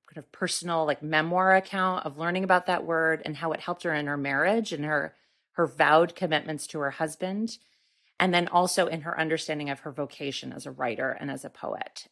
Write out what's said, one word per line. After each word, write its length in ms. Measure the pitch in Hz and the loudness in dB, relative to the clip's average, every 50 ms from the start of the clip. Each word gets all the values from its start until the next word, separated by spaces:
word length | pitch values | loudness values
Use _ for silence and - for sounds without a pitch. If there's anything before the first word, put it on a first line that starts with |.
| _ - | _ -20
kind 80 | - | -18
of 120 | 156 - _ - | -18 -18 _ -8
personal, 520 | - 190 - - - 165 175 170 160 156 | -6 -4 -4 -4 -4 -4 -2 0 2 2
like, 180 | 147 139 - 151 | 0 0 -2 -2
memoir 520 | 156 156 156 156 170 175 185 185 190 190 | 0 0 2 2 2 2 4 6 6 6
account 500 | 190 190 - 196 190 185 185 185 - - | 6 4 0 -2 0 0 0 0 -2 -4
of 120 | 151 135 | -6 -6
learning 260 | 151 165 170 180 190 190 | -4 -2 -2 0 0 4
about 220 | 185 180 180 180 | 4 4 4 4
that 200 | 185 180 - - | 2 0 0 0
word 360 | 165 165 160 160 160 160 156 - | 0 0 2 2 2 2 0 -2
and 140 | 151 147 | -6 -6
how 160 | 139 165 160 151 | -4 -2 -2 -2
it 80 | 151 | -2
helped 220 | - 175 175 - - | -4 -6 -6 -4 -2
her 100 | 170 156 | -2 -2
in 140 | 147 147 | 0 -2
her 100 | 143 147 | -2 -2
marriage 560 | 143 139 139 135 143 160 190 220 233 220 - 170 | -2 -2 0 2 2 4 4 2 2 0 -2 -4
and 100 | 147 147 | -4 -2
her, 320 | 151 151 143 156 - - _ _ _ _ _ _ _ _ | 0 0 0 -2 -4 -8 _ _ _ _ _ _ _ _
her 140 | 175 170 | 0 0
vowed 480 | 135 - - 151 143 156 165 175 170 - | 2 2 4 6 8 8 8 6 4 0
commitments 520 | - 185 156 156 147 - 156 156 143 - | -2 -2 0 0 0 -2 -4 -6 -6 -8
to 120 | - - 151 | -8 -6 -4
her 120 | 143 139 | -4 -4
husband, 680 | - - 160 151 - - 185 185 196 208 226 220 - - _ _ _ _ _ _ _ _ _ _ _ - | -2 -4 -4 -6 -4 -6 -6 -6 -4 -4 -4 -6 -6 -12 _ _ _ _ _ _ _ _ _ _ _ 0
and 140 | 185 185 175 | 2 4 4
then 140 | 175 175 | 2 2
also 380 | - 180 175 180 180 - 190 170 | 4 4 4 4 4 4 2 2
in 160 | 170 165 160 | 2 0 -4
her 180 | 143 170 - - | -6 -6 -4 -2
understanding 520 | 160 156 160 160 - - 156 147 147 143 | -2 0 -2 -2 -2 -4 -6 -4 -4 -4
of 100 | 139 - | -6 -6
her 100 | - 151 | -8 -8
vocation 640 | 123 147 143 131 - - 143 139 135 - 139 127 - | -6 -6 -6 -6 -8 -8 -6 -6 -6 -6 -8 -10 -12
as 120 | - - | -12 -12
a 60 | 139 | -12
writer 460 | 127 139 131 120 107 135 131 127 - - | -6 -4 -4 -4 -2 -2 -4 -4 -4 -6
and 100 | 143 139 | -8 -8
as 140 | 135 135 - | -8 -8 -10
a 60 | - | -14
poet. 580 | - - - - - - - - - - - - | -12 -10 -8 -6 -6 -6 -8 -10 -14 -16 -18 -6